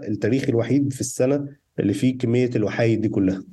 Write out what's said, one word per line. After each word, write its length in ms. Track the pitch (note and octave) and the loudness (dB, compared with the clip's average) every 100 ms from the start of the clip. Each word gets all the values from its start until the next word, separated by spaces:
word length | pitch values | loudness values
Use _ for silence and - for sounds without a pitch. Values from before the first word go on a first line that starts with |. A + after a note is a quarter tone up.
| - | -4
التاريخ 420 | G#2+ G#2+ C3+ C3+ | -2 0 0 0
الوحيد 440 | A#2 A2+ C#3 C3+ | 0 2 0 0
في 80 | - | -4
السنة 460 | A#2+ - B2+ C#3+ C#3 - _ - | -6 0 0 0 -4 -14 _ -4
اللي 140 | G2 | -2
فيه 240 | G2 B2+ B2+ | 0 0 0
كمية 320 | A#2+ A#2+ B2 A#2+ | 0 2 0 0
الوحايد 460 | G2+ - A#2 A2 | -2 0 2 2
دي 80 | A2 | 0
كلها. 340 | - F#2+ - - | 2 0 0 -8